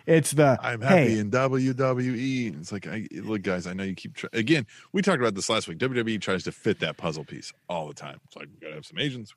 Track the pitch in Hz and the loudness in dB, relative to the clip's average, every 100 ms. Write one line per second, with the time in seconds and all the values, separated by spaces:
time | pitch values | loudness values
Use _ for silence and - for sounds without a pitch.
0 | - 165 - 143 147 120 120 117 131 180 | 4 4 6 6 6 4 0 0 6 6
1 | 120 110 104 123 135 131 131 127 131 127 | 6 4 2 2 2 2 0 2 0 0
2 | 127 117 135 131 113 73 85 101 80 107 | 0 -2 -2 -2 -2 -6 -8 -8 -6 -8
3 | 98 85 98 110 95 90 87 92 98 90 | -8 -8 -4 -2 -2 -2 -4 -6 -6 -6
4 | - - - 117 113 156 120 - - 196 | -10 -12 -6 -2 2 2 0 -12 -6 0
5 | 202 160 117 98 - 110 98 85 131 123 | 2 4 2 0 0 0 -2 -2 0 0
6 | 113 107 - 92 85 - 113 95 82 76 | 0 -2 -2 -2 -4 -2 -2 0 -2 -4
7 | 87 78 73 - - - - 87 76 71 | -6 -6 -10 -14 -16 -18 -8 -6 -6 -12
8 | 71 71 _ - - - - 156 - - | -16 -18 _ -20 -20 -16 -16 -14 -12 -6
9 | 143 127 107 | -6 -6 -12